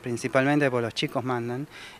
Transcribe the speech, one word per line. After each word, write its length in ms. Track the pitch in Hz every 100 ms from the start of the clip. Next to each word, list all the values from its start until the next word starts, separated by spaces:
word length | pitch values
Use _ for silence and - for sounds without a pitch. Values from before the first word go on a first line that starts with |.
principalmente 720 | 127 117 123 135 135 147 143
porque 140 | 123
los 100 | 113
chicos 300 | - 151 135
mandan, 420 | 127 123 117 127 147 - -